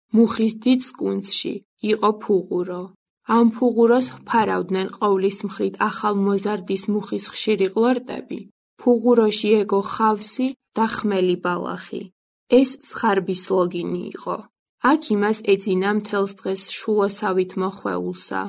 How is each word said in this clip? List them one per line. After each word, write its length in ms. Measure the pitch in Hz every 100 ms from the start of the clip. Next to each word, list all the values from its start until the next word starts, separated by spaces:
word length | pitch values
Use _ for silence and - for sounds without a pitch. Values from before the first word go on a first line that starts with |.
| _
მუხის 460 | 220 226 - 220
დიდ 260 | - 254 254
სკუნძში 720 | - - 196 196 196 - - 202 _ _
იყო 300 | 214 214 208
ფუღურო. 680 | 214 - 190 175 180 180 180 185 _ _ _ -
ამ 180 | 226 233
ფუღუროს 560 | - 247 220 233 247 254 -
ფარავდნენ 680 | - 180 190 185 180 185 190
ყოვლის 480 | - 208 190 190 202
მხრით 340 | 202 - 196 190
ახალ 380 | 208 - 214 202
მოზარდის 680 | 196 196 202 208 180 190
მუხის 400 | - 208 202 202 -
ხშირი 420 | - - 208 190
ყლორტები. 680 | 214 233 254 247 - - - - _ _ -
ფუღუროში 680 | 247 233 233 233 214 208 208
ეგო 260 | 214 208 196
ხავსი 640 | 196 - 220 208 208 - 262 - _
და 140 | - 220
ხმელი 500 | - 214 190 185 180
ბალახი. 640 | - 175 - 180 - - 190 _ _ _ -
ეს 200 | 247 269 -
ზღარბის 600 | - - 226 196 185 185 -
ლოგინი 560 | 185 180 175 170 175 -
იყო. 300 | - - 180 - _ _ _
აქ 180 | 247 311 -
იმას 320 | 208 208 214
ეძინა 480 | - 196 196 185 196
მთელს 400 | 208 208 208 196
დღეს 280 | - 196 190 -
შულოსავით 840 | - - 214 196 202 208 185 185
მოხვეულსა. 880 | 190 185 185 202 - - 180 - -